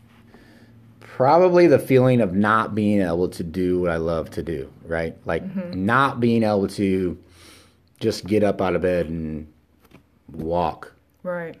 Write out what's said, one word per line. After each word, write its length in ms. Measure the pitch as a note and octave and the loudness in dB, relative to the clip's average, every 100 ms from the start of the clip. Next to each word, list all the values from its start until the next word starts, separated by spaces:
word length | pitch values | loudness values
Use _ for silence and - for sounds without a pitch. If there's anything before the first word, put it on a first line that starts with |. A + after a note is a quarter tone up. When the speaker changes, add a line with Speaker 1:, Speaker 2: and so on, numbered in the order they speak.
| - - - - - - - - - - | -20 -20 -20 -20 -20 -20 -20 -20 -20 -20
Speaker 1:
probably 680 | - - C3 E3 F#3 F3+ E3+ | -18 0 4 6 6 6 6
the 120 | B2+ | 6
feeling 420 | - B2+ B2+ B2 | 4 4 6 4
of 140 | G2+ | 2
not 400 | F#2 G#2 A2 G2 | 2 2 2 0
being 260 | G#2+ G#2 G#2 | 0 0 2
able 280 | F2+ E2+ F2+ | 0 0 -2
to 140 | - | -4
do 360 | F2 F2 F2+ F2+ | -8 -4 0 0
what 100 | F2 | 0
I 60 | E2 | 0
love 340 | E2 D#2+ C#2+ | -2 -2 -4
to 120 | - | -8
do, 280 | D#2+ D2+ C#2 - | -8 -8 -10 -16
right? 320 | - E2 E2 - - | -8 -6 -6 -8 -6
Like, 160 | E2 | -6
Speaker 2:
Mm-hmm. 400 | G3 F#3+ F3 F2+ F#2+ | -4 -8 -8 -4 0
Speaker 1:
not 340 | B2 C3+ B2+ | 2 0 0
being 220 | A#2+ A#2 | 0 2
able 260 | A2 G#2 G2 | 2 0 -2
to 500 | - G2 F#2+ F2+ D#2+ - - - - _ _ _ _ | -2 -2 0 -2 -6 -14 -20 -20 -20 _ _ _ _
just 260 | A2 - F2+ | -4 -4 -2
get 160 | G#2+ | 0
up 160 | G2+ F#2+ | 2 0
out 140 | F#2+ F2 | -2 0
of 60 | |
bed 240 | F2+ F2 D#2+ | 0 0 -2
and 400 | E2 D#2+ D2+ D#2 _ _ _ _ - _ _ - | -6 -8 -10 -12 _ _ _ _ -20 _ _ -20
walk 600 | D#2+ D#2+ F2 E2 - - _ _ _ | -12 -4 -2 -2 -4 -16 _ _ _
Speaker 2:
Right. 340 | F3+ F3 E3 - | -10 -8 -10 -10